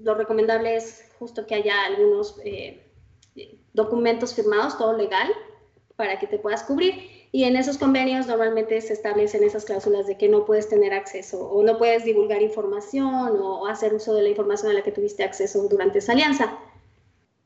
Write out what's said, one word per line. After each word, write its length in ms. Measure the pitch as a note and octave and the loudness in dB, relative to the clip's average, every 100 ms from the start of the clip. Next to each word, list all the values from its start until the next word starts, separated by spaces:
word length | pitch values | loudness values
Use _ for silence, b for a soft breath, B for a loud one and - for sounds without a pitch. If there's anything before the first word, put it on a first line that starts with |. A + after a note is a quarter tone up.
lo 140 | A3 G#3+ | -2 0
recomendable 600 | A3 A3 A3 A3+ A3+ A3+ | 0 0 2 2 0 -2
es 300 | A3+ - - - | -4 -14 -20 -16
justo 260 | A#3 - G#3 | -14 -12 -6
que 80 | |
haya 320 | G#3 G#3 G4+ G4 | -2 0 0 0
algunos, 540 | G4+ G#4 G4+ G#4 - | 2 4 2 -2 -8
eh, 480 | G#4 - - - _ _ _ _ _ - - - _ | -12 -12 -12 -18 _ _ _ _ _ -20 -20 -20 _
documentos 600 | G#3+ G#3+ A#3+ A#3 A3+ A#3+ | -2 0 0 0 0 -2
firmados, 460 | - G#3+ G#3+ C#4 - | -2 0 2 0 0
todo 180 | A3 A3+ | 0 0
legal, 320 | G3+ F#3+ C#4+ - - - _ _ _ - | 0 0 -2 -4 -8 -20 _ _ _ -6
para 220 | G3+ G3 | -6 -4
que 80 | G3+ | -6
te 140 | G#3 | -6
puedas 240 | G#3 A3 | -4 -6
cubrir. 640 | - C#4+ F#4 - - - _ | -4 0 0 -2 -8 -20 _
Y 120 | C4 | 0
en 120 | B3+ B3+ | 2 2
esos 220 | C4+ C#4 | 0 0
convenios 480 | C4+ C4 C4 C4 B3 | 2 2 2 0 -2
normalmente 560 | A3+ A3+ A3 A3 A3 | 0 0 0 0 -2
se 120 | A3 | -2
establecen 500 | G#3 G#3+ G#3 G#3 G#3+ | -4 -2 0 2 2
esas 220 | G#3 G#3+ - | 2 2 -4
cláusulas 420 | G3 G#3+ G3+ G3 | -2 0 0 0
de 100 | F#3+ | 0
que 100 | G#3 | 4
no 180 | G#3 G#3+ | 4 4
puedes 240 | G#3+ G#3+ | 2 2
tener 220 | G#3 G3 | 2 4
acceso 560 | G3 - F#3 F#3+ F#3 - | 0 -6 -10 -10 -10 -2
o 120 | G3+ | 2
no 160 | A3 A3+ | 4 4
puedes 260 | A#3 A3+ | 2 2
divulgar 380 | A3+ G#3 G#3 G#3 | 2 2 2 2
información 960 | G#3+ G#3+ G3+ G3+ - C4+ C4 B3+ A#3+ G3+ | 0 0 -4 -6 -6 -2 -2 0 0 0
o, 240 | F#3+ F#3 | -2 -4
o 60 | G3+ | -6
hacer 260 | G#3+ A3 | -2 -2
uso 220 | G#3+ A3 G#3+ | 0 0 2
de 80 | |
la 60 | G#3 | 2
información 420 | G#3 G3+ G3+ G#3+ | 2 -2 -2 0
a 20 | |
la 80 | G3+ | 0
que 100 | G3+ | -2
tuviste 320 | G3+ G3+ G3+ | -4 -4 -4
acceso 440 | G3 - G3 G3+ G3 | -6 -4 -2 0 2
durante 320 | G3 F#3+ G3+ | 2 2 0
esa 140 | G3 | 2
alianza. 440 | B3+ D4+ C4+ A3 - - - _ _ _ _ _ _ | 2 4 2 -2 -4 -18 -20 _ _ _ _ _ _